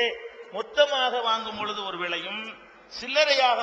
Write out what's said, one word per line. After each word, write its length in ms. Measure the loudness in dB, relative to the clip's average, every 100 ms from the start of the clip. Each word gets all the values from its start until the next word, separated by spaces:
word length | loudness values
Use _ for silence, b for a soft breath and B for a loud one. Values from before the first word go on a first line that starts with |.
| 0 -2 -12 -16 -10
மொத்தமாக 720 | -8 0 4 4 4 0 0
வாங்கும் 380 | 0 0 -2 -6
பொழுது 200 | -4 -4
ஒரு 140 | -6 -4
விலையும் 460 | -4 -4 -6 -10 -12 -14 -20 -20 -18
சில்லறையாக 680 | -12 -2 2 4 6 4 4